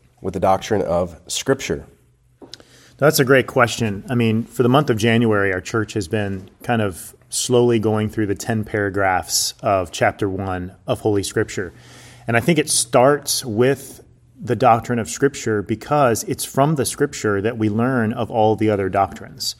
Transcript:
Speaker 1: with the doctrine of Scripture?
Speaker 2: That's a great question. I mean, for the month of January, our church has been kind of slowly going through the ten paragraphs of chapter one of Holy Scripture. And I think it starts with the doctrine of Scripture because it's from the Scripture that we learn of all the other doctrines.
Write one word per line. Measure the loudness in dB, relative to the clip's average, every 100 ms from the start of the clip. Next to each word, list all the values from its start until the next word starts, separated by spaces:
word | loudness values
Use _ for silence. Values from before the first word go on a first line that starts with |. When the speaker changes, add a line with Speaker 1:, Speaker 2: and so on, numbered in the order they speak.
| _ _
Speaker 1:
with | -8
the | -2
doctrine | 2 2 0 -2
of | 0 0 -2 -6 -10
Scripture? | -6 -2 -2 -2 -6 -8 _ _ _ _ _ -20 -20 -20 -20 _ -2
Speaker 2:
That's | 2 2
a | 4
great | 4 4
question. | 2 2 2 -4 -4 -4
I | 0
mean, | 2 0 -2
for | 0
the | 4
month | 4 2
of | 2
January, | 2 4 4 2 0
our | -2
church | -4 -4 -4 -4
has | -4
been | -4 -4 -8 -12 _
kind | -4 0
of | -2 -4 -14 -20 _
slowly | -6 0 4 4 2
going | 2 0 -2
through | -2 -2
the | -2
ten | -4 -4
paragraphs | -2 -2 -2 0 2 0 -2 -4 -4 -4
of | 0 0 0
chapter | -2 -2 0 -4
one | -4 -6 -6 -8 -10 -6
of | -4
Holy | 0 0 0
Scripture. | -2 -4 -4 -10 -12 -20 -20 -20 -14 -2
And | 0
I |
think | 2 2
it | 2
starts | -2 0 4 6 4 0 -6 -2
with | 2 2 2 -6 -20 -20 _ _ -12
the | -6 2
doctrine | 4 4 2 -4
of | -4
Scripture | 0 -2 0 -2 -2
because | -2 -4 -2 2 4 2 -2
it's | -6 -4
from | 0 2 2
the | -2
Scripture | -2 -4 -2 -2 0
that | 0 0
we | -2
learn | 0 0 0 0
of | -2 -4
all | 2 2 2
the | 2
other | 2 0
doctrines. | 0 0 -2 -18 -12 -10 -10